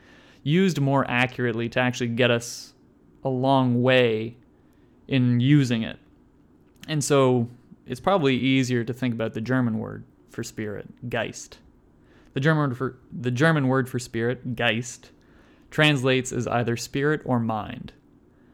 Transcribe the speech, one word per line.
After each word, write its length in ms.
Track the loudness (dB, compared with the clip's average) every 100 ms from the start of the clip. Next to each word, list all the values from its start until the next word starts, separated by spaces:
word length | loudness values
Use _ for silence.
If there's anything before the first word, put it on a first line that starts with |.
| -20 -20 -20 -10
used 360 | 0 2 2 2
more 240 | 0 0 0
accurately 580 | 0 -2 -2 -4 -2 -2
to 100 | 0
actually 300 | 0 0 -2
get 240 | 2 2
us 420 | 2 -2 -12 -18 _ _ _ _ _ -4
a 40 |
long 520 | 0 2 4 4 2
way 560 | 4 4 4 2 -4 -12 _ _ _ _ _ _ -2
in 320 | 2 2 4
using 420 | 6 6 4 0
it. 160 | -4 -10 _ _ _ _ _ _ _ _ -6
And 160 | -4
so 460 | 2 4 4 4 0 -6 _ -20 -12
it's 140 | -6
probably 380 | 0 2 2 2
easier 480 | 2 2 2 0 -2
to 80 |
think 200 | -4 -4
about 200 | -2 -4
the 80 | -4
German 360 | -2 0 0 -2
word 280 | -6 -12 -16 _ _
for 140 | -12
spirit, 440 | -12 -10 -8 -10 -14 -14 -8
Geist. 500 | -6 -6 -10 -18 -20 -20 _ _ _ _ _ _
The 60 | -2
German 300 | 0 2 0
word 80 | -2
for, 200 | -6 -8 -16
the 200 | -8 -4
German 360 | 2 2 2 2
word 220 | 0 -2
for 100 | -6
spirit, 560 | -6 -4 -4 -4 -6 -2
Geist, 560 | 0 0 -4 -12 -20 _ _ -20 _ _ -6
translates 600 | 2 4 4 2 0 0
as 160 | -4 -2
either 300 | -2 -2 -4
spirit 440 | -6 -2 -2 -2 -2
or 160 | -2
mind. 500 | -2 -4 -8 -12 -14 -20 _ _ _ _ _